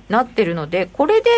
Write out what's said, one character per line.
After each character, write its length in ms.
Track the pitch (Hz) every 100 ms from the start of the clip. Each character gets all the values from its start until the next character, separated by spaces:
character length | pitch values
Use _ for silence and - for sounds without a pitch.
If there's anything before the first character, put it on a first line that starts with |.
| -
な 140 | 214
っ 60 | 240
て 140 | -
る 120 | 190
の 140 | 170 151
で、 200 | 175 185
こ 140 | - 294
れ 140 | 440
で 80 | 453